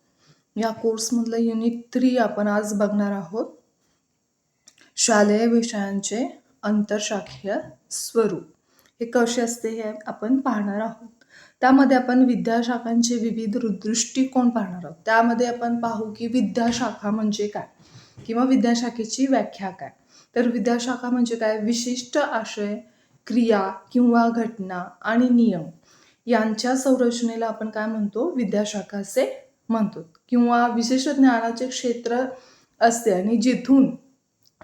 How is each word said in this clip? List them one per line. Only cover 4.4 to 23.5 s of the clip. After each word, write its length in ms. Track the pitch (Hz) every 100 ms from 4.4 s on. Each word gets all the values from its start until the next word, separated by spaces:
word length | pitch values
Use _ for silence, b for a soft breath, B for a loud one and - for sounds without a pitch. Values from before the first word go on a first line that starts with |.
| _ _ _ b b b
शालेय 500 | - 208 208 214 233
विषयांचे 960 | 233 233 214 196 196 - 214 330 - _ _
आंतरशाखीय 920 | 208 214 208 208 - 202 185 - 196 220 - - -
स्वरूप 540 | - - 226 214 160 - _ _ _ _ -
हे 40 | 233
कसे 360 | 247 233 240
असते 280 | 233 - 226
हे 240 | 226 214 220 -
आपण 320 | - 220 269
पाहणार 440 | 262 214 202 202
आहोत. 260 | 226 - - _ b b b b
त्यामध्ये 360 | 254 269 269 262
आपण 280 | 247 254 247
विद्याशाखांचे 880 | 208 180 233 240 233 233 233 233 240
विविध 420 | 226 220 220 233
रु-, 120 | 226
दृष्टिकोन 800 | 185 214 226 - 262 262 254 240
पाहणार 360 | 233 185 180 160
आहोत. 100 | - 214
त्यामध्ये 420 | 226 233 233 240
आपण 320 | 240 240 233
पाहू 340 | 233 214 220 214
की 100 | 233
विद्याशाखा 840 | 247 196 240 233 233 233 - 208
म्हणजे 380 | 220 214 208 208
काय 200 | 190 - _ b b b b -
किंवा 180 | 226
विद्याशाखेची 800 | 262 240 233 233 240 233 214 - 269
व्याख्या 400 | 240 - - 190
काय. 200 | 180 139 - b b b 233
तर 120 | 233
विद्याशाखा 640 | 233 220 233 240 247 247
म्हणजे 260 | 247 233 233
काय? 220 | 220 220
विशिष्ट 600 | 214 233 247 254 - 302
आशय, 600 | 285 226 208 - 202 214 - b b b -
क्रिया 400 | 233 226